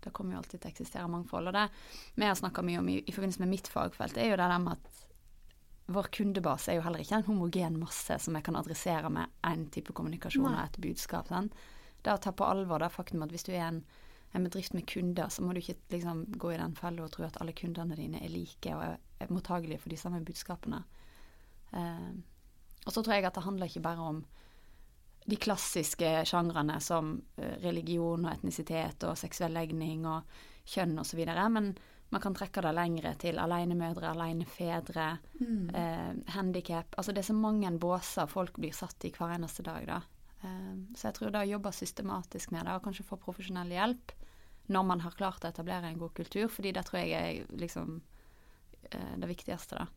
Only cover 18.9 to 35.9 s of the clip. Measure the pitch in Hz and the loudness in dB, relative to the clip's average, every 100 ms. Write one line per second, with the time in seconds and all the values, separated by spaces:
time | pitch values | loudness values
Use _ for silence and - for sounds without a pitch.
18.9 | 160 - - 180 180 - 180 165 156 - | -6 -12 -10 -2 -2 0 -2 -2 -6 -6
19.9 | 160 175 175 160 175 - 175 - 160 180 | -6 -4 -4 -4 -8 -6 -6 -4 -6 -6
20.9 | - - - - - - - - - 170 | -16 -18 -18 -18 -18 -20 -18 -8 -4 -2
21.9 | 170 175 185 175 - - - - - - | -4 -6 -8 -12 -18 -20 -20 -18 -10 -2
22.9 | 226 220 202 185 190 180 196 180 - 165 | 0 4 4 4 2 -2 0 -2 -2 -2
23.9 | 170 165 156 - - - - - - - | 0 -2 -2 -4 -14 -20 -20 -20 -20 -20
24.9 | - - - - 214 - 190 - - 156 | -20 -20 -12 -2 0 4 2 2 2 0
25.9 | - 165 160 160 175 170 165 151 160 - | 4 4 6 4 4 4 4 2 2 2
26.9 | 170 160 156 - - - - 180 170 165 | 2 2 -2 -6 -6 -6 -2 0 0 2
27.9 | 170 170 170 170 160 - 170 160 160 160 | 2 4 4 2 0 -2 -2 0 0 0
28.9 | - 175 165 165 - 170 165 160 160 160 | 0 -2 -2 -4 -2 0 0 0 0 0
29.9 | 160 160 160 160 - - - - - 175 | 0 0 -2 -4 -16 -18 -18 -4 0 2
30.9 | 160 - 165 165 165 208 226 202 190 - | 2 0 0 0 4 4 6 4 0 -8
31.9 | - - 196 196 185 196 - 175 160 170 | -20 -2 0 0 0 -2 2 2 4 4
32.9 | 165 160 160 170 165 165 175 175 175 165 | 2 0 0 0 2 2 2 4 2 2
33.9 | 165 165 160 165 165 170 - 175 170 160 | 0 -2 0 0 0 -2 -2 0 0 -2
34.9 | 165 160 165 - - 240 220 175 180 170 | -2 0 -2 -8 -4 0 2 2 0 0